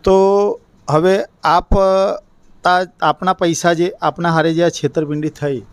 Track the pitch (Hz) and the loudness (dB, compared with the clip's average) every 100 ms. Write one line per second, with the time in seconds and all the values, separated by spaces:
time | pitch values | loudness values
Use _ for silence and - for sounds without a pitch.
0 | - 190 196 202 202 - _ _ - 151 | 4 4 4 2 0 -4 _ _ -2 0
1 | 180 196 - _ - 170 175 202 190 190 | 2 0 -4 _ 0 0 2 0 2 0
2 | 196 - _ _ _ - 180 180 180 _ | -2 -4 _ _ _ -4 0 0 -2 _
3 | 156 147 185 185 175 160 175 165 175 - | -2 -2 -4 -2 -2 0 -2 0 -2 -2
4 | 156 147 170 160 160 160 170 - 143 160 | -6 -2 -2 0 0 0 -2 -2 -4 -4
5 | 147 151 151 - 147 131 - | -4 -4 -6 -6 -6 -6 -12